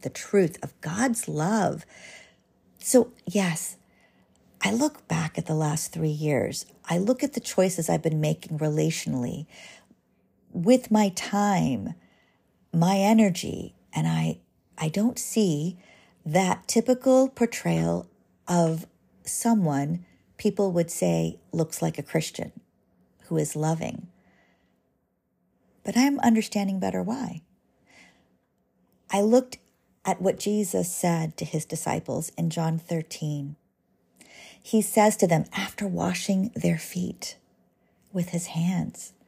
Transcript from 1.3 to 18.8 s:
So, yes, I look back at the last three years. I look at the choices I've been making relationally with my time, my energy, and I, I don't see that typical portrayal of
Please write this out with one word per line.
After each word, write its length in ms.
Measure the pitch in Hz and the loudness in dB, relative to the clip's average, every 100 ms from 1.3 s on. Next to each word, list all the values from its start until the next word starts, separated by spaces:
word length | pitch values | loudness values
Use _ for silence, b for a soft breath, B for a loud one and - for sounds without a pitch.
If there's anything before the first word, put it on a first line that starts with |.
| 151 165 220 185 160 - B B B B B B _ _ _ | -2 0 2 0 -2 -10 B B B B B B _ _ _
So, 320 | - 254 - - | 2 4 4 -2
yes, 520 | - 202 180 160 - - _ b b b b _ _ - | -4 0 0 -2 -6 -12 _ b b b b _ _ -6
I 100 | 196 | -2
look 340 | 226 302 - - | 0 0 -2 -4
back 320 | 165 160 - | -2 -2 -4
at 80 | 170 | -4
the 80 | |
last 380 | 156 151 156 - | -2 0 -2 -6
three 160 | 165 156 | -4 -2
years. 580 | 151 151 131 - - - _ - | -2 0 0 -2 -6 -14 _ -4
I 100 | 170 | 0
look 240 | 202 254 | 0 0
at 120 | 285 | -2
the 60 | - | -4
choices 480 | - - 185 180 160 | -4 2 2 0 0
I've 140 | 165 | 0
been 180 | 160 156 | 0 0
making 380 | 151 156 - 156 | 0 -2 -6 -4
relationally 880 | 156 151 156 160 156 135 120 - 160 B B B B _ _ _ _ _ _ | -2 0 0 -2 -4 -4 -4 -8 -12 B B B B _ _ _ _ _ _
with 380 | 175 175 254 - | -2 4 4 4
my 200 | 214 202 | 2 2
time, 840 | 185 - 202 208 185 160 120 - - b b b b b _ _ | 0 -4 0 2 2 2 -2 -6 -12 b b b b b _ _
my 260 | 170 175 196 | 0 2 4
energy, 760 | 196 226 208 175 - - - - _ | 4 6 4 2 -4 -8 -10 -14 _
and 160 | 156 160 | -4 0
I, 320 | - - - _ _ _ - | 0 -2 -4 _ _ _ -6
I 120 | 156 | -4
don't 280 | 190 226 247 | 0 0 -2
see 600 | - 226 196 147 165 175 b b b b 160 | -4 0 2 2 -2 -6 b b b b -2
that 400 | 170 185 - - | 2 2 0 0
typical 640 | 233 226 254 262 262 269 | 0 2 2 4 6 4
portrayal 800 | - 233 - 175 165 165 - - _ _ _ - | 2 -2 0 -2 0 0 -2 -4 _ _ _ 0
of 380 | 175 165 160 | 2 4 0